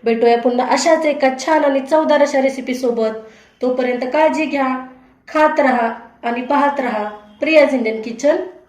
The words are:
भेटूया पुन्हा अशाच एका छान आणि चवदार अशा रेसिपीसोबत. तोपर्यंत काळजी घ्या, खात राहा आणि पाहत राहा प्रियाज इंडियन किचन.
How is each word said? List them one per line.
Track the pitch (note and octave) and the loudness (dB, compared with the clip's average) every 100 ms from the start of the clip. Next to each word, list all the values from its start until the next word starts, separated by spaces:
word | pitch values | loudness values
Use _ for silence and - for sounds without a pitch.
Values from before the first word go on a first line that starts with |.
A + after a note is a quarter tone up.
भेटूया | A#3 A3+ A#3+ A#3 | 0 2 4 4
पुन्हा | B3+ B3 B3 | 2 0 0
अशाच | C4 E4 D#4+ D#4 | 0 2 2 2
एका | C#4+ C4 B3+ - | 2 0 0 0
छान | D#4 C#4+ | 2 2
आणि | C4+ | 0
चवदार | C4 D#4 D#4 D4 | 0 0 2 2
अशा | C#4+ C4+ | 2 2
रेसिपीसोबत. | C4 C4 B3+ B3 B3+ A3+ A3 G#3+ - - _ _ | 0 -2 -6 -4 -2 0 -2 -4 -14 -20 _ _
तोपर्यंत | B3 B3+ B3+ A#3+ B3+ | -4 -2 -2 -2 -2
काळजी | D4+ D#4 - D4+ | 2 2 2 -2
घ्या, | C#4 C4 C4 - - _ _ - | -2 -2 -4 -8 -20 _ _ -6
खात | D#4 A#3+ D4+ | 2 2 4
राहा | C4+ A#3+ A3+ A3+ - _ | 0 0 -2 -6 -16 _
आणि | A#3 A#3+ | -6 -6
पाहत | B3+ C#4+ C#4+ C#4 | -2 0 0 -2
राहा | B3 G#3+ G#3 - - - | -4 -4 -6 -10 -20 -8
प्रियाज | D4 D#4 C4+ B3+ | 2 4 4 0
इंडियन | A3 A3 | -2 -4
किचन. | A#3 A3+ C#4+ F4 F#4+ - | -8 -2 0 0 -4 -14